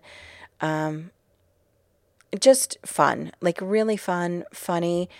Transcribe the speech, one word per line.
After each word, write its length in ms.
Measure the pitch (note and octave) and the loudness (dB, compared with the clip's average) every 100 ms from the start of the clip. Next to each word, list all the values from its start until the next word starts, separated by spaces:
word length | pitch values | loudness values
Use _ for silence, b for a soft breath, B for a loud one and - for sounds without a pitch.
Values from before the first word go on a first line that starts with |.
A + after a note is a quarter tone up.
| B B B B B - | B B B B B -6
Um, 500 | D#3 D#3 D#3 D#3 F3 _ _ _ _ _ _ _ _ _ _ _ - G3+ | -4 -2 -4 -6 -12 _ _ _ _ _ _ _ _ _ _ _ -10 2
just 400 | C4 C4 - - | 6 6 4 -8
fun, 480 | - - D3+ - - - | -6 2 2 2 -6 -4
like, 180 | F3 - | -2 -2
really 360 | F#3+ G#3+ A3 G#3 | -2 0 0 -2
fun, 480 | - F3 F3 F3 - | -2 -2 -2 -4 -10
funny. 560 | - - E3+ E3+ F3 F3+ | -12 -4 -2 0 -2 -4